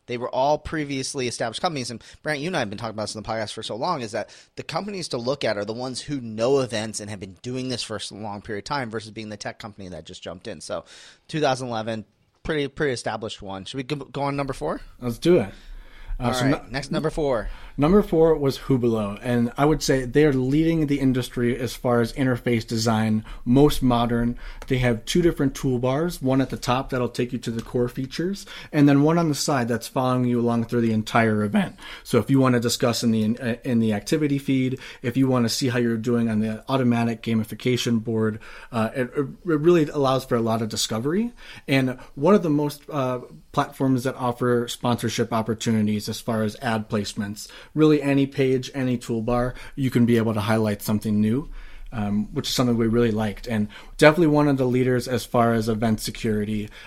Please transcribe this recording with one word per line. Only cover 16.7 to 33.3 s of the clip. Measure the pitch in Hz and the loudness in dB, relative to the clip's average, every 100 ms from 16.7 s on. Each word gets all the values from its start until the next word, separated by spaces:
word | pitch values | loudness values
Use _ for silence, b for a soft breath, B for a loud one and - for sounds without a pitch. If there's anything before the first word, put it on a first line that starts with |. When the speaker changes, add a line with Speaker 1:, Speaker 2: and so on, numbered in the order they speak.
Speaker 1:
next, | 131 - | -8 -4
number | 156 151 | -2 -2
four. | - 143 117 101 B B - | -2 0 0 -2 B B 0
Speaker 2:
Number | 147 208 | 6 6
four | 208 160 160 156 | 6 6 6 6
was | 139 - | 2 -2
Hubelo, | - 131 120 110 101 104 | 0 2 4 2 -2 -4
and | 123 120 120 - | -2 0 0 2
I | |
would | 147 151 | 2 2
say | - 131 | 2 0
they | 123 143 151 | 2 4 4
are | |
leading | 131 127 147 160 165 143 | 4 2 2 4 2 2
the | 135 | 2
industry | 131 127 120 127 120 123 | 2 2 -2 0 0 0
as | 120 - | -4 -2
far | 123 120 | 2 2
as | 113 | 2
interface | 147 131 120 123 117 110 | 0 0 0 0 0 0
design, | 113 113 110 110 107 B B 120 | 0 2 2 2 0 B B 4
most | 135 147 - | 6 6 4
modern. | 127 117 120 117 120 120 B B - | 2 2 2 0 0 -4 B B -2
They | 127 | 0
have | 123 110 - | 2 0 0
two | 175 | 2
different | 170 160 135 | 2 2 -2
toolbars, | - 139 123 127 139 175 170 | 0 -2 0 0 0 -2 -2
one | 131 135 | 2 2
at | 131 | 2
the | 107 | -2
top | - 123 135 | -2 -2 0
that'll | 127 120 | -2 -2
take | - 123 | -2 -4
you | 123 | -4
to | 127 | -6
the | 113 | -6
core | - 123 120 | -4 -2 -2
features, | - 131 - 175 196 - B B | -2 -6 -4 -4 -4 -10 B B
and | 156 143 | 4 6
then | 139 | 8
one | 151 170 | 6 4
on | 165 | 2
the | 139 | 0
side | - 139 120 | 0 0 0
that's | 117 - | -2 -2
following | 139 127 127 123 | -2 0 2 2
you | 120 | 2
along | 117 117 113 | 2 0 0
through | 123 | 0
the | 117 | 2
entire | 110 107 117 113 107 | 0 2 2 4 2
event. | 104 107 - - B B | 2 0 0 -6 B B
So | - 120 | 0 0
if | 110 | 4
you | 135 | 4
wanna | 131 123 | 6 4
discuss | 117 - 123 110 | 2 0 0 2
in | 120 | 2
the, | 110 | 2
in, | 107 | 2